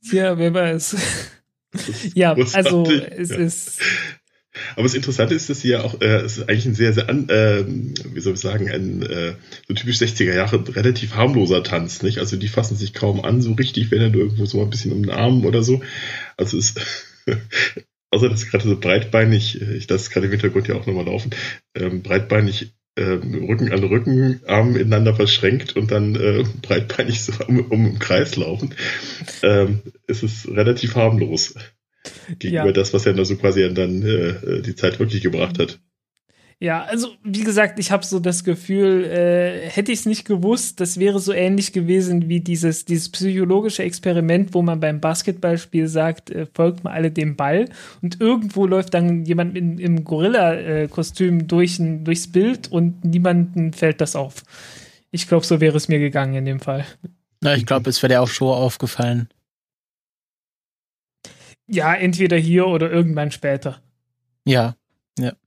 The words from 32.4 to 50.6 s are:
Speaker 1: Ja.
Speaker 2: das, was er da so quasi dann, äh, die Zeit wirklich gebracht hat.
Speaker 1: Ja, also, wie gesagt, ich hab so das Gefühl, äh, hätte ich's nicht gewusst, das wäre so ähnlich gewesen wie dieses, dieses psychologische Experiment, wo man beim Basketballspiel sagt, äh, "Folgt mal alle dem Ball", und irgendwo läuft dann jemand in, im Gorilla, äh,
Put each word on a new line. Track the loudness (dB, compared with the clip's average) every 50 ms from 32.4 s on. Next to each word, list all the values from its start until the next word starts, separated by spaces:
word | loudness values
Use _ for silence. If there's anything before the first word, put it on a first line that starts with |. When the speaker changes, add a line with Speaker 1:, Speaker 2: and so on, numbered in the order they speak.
| -6 -4 -2 0 2
Speaker 1:
Ja. | 2 2
Speaker 2:
das, | 2 0 2 0
was | 0 2
er | 2 2
da | 2 2
so | 0 -2
quasi | 0 0 0 2 4 2 2 2
dann, | 0 -2 0 0 -2 0
äh, | 0 0 0 0 -2 -4 -6 -6 -4 -4 -4 -4
die | -6 -8
Zeit | -2 -2 -2 0 0
wirklich | -2 -2 -2 -2 -2
gebracht | -2 -2 0 -4 -4 -2 -2
hat. | -4 -4 -4 -16 _ _ _ _ _ _ _ _ _ _ _ _ _ _ _ _
Speaker 1:
Ja, | -6 -4 -4 -4 -4
also, | -6 -4 -4 -6 -6 -10 _ _
wie | -8 -6 -4 -2
gesagt, | 0 2 2 2 0 0 -6
ich | -4 -2
hab | -2 -2 -2
so | -2 -4 -2
das | -2 -2 -2 -2 -2
Gefühl, | -2 -4 -4 -4 -4 0 2 2 2 2 2 0
äh, | -2 -2 0 2 2 2 2 2 0 -4 -6 -10 -8
hätte | -4 -4 -2 -2
ich's | -2 -2 -2
nicht | -2 -2 -2 -2
gewusst, | -2 -2 0 2 0 0 0 -2 -6 -6 -4
das | -4 -4 -2 0
wäre | 0 2 2 0
so | -2 -2 0
ähnlich | 0 2 2 2 0 0 -2 -2
gewesen | -4 0 2 2 2 2 2 0 0 0 0
wie | 0 -2
dieses, | 0 -2 -4 0 0 -2 -2 -2 -4
dieses | -2 -2 -2 -2 -4
psychologische | -8 -4 -2 -2 0 0 2 2 2 2 2 0 -4 -4 -6
Experiment, | -6 -6 -4 -2 0 0 2 2 2 2 2 2 2 0
wo | 0 0
man | 2 0 0
beim | 0 -2 -2 0
Basketballspiel | -2 -2 -2 -2 -2 -4 -4 -2 0 0 0 0 -4 -2 -2 0 0 0
sagt, | 0 0 0 0 -2 -4 _ -12
äh, | -8 -8 -8 -10 _
"Folgt | 2 2 2 2 0 -8
mal | -8 -4
alle | 0 -2 0
dem | 0 0 -2 -2 -2
Ball", | 0 0 2 2 2 0 0 -4 -18 -20 -20 -16 -8 -6
und | -6 -4 2
irgendwo | 2 2 2 2 0 -2 0 0 2
läuft | 4 4 2 0 2 0
dann | 2 2 2 2 0 0
jemand | 0 0 0 0 -2 -2 -2
in, | -2 -2 -2 -2
im | 0 0 0 0 0
Gorilla, | -2 -2 0 2 2 4 4 4 2 2
äh, | 0